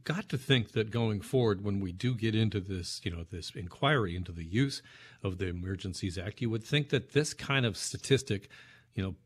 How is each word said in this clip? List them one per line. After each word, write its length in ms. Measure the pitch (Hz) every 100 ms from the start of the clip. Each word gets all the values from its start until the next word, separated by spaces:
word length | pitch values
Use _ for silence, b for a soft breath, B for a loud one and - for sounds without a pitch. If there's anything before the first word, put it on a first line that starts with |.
got 260 | - 170 208
to 80 | 127
think 340 | - 131 107
that 180 | 117 110
going 300 | 120 113 101
forward, 420 | - 131 117 98
when 160 | 104 98
we 140 | 95
do 240 | 90 123 127
get 180 | 113
into 240 | 107 110 104
this, 420 | 95 95 87 -
you 80 | 98
know, 120 | 85 82
this 220 | 87 -
inquiry 600 | - 87 - 139 147 98 87
into 160 | 87
the 120 | 85
use 380 | 82 107 135 - b b b b
of 160 | 98 90
the 80 | 92
Emergencies 720 | 87 90 95 98 90 98 87
Act, 220 | 92 -
you 100 | 117
would 140 | 110
think 240 | - 143 143
that 240 | 135 -
this 200 | 143 156
kind 320 | - - 139
of 120 | 120 95
statistic, 720 | - - - 131 - 101 - b b b b
you 120 | -
know, 100 | 95 -